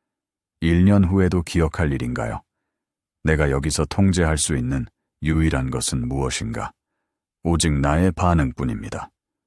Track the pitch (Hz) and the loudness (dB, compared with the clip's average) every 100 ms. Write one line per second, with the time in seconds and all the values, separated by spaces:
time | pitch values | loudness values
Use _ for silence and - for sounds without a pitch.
0 | _ _ _ _ _ _ 82 85 95 101 | _ _ _ _ _ _ 0 4 6 6
1 | 90 98 90 90 85 90 80 - 80 67 | 4 2 2 0 -2 0 0 0 -2 -2
2 | 60 60 57 53 - _ _ _ _ _ | -4 -6 -6 -8 -14 _ _ _ _ _
3 | _ _ 78 78 73 69 73 73 73 - | _ _ 0 2 2 0 -2 -2 -2 2
4 | 98 87 80 78 - 71 62 67 60 _ | 2 4 2 0 -2 -2 -2 -4 -6 _
5 | _ _ 76 80 78 69 64 62 - 67 | _ _ -2 2 2 0 -2 -4 -4 -4
6 | 62 67 65 - 110 - 101 - _ _ | -4 -4 -4 -4 -8 -8 -10 -12 _ _
7 | _ _ _ _ 85 82 80 73 69 78 | _ _ _ _ -2 0 2 0 0 2
8 | 92 85 90 85 69 - 65 53 - - | 0 2 2 2 0 -2 -6 -6 -8 -10
9 | - _ _ _ | -12 _ _ _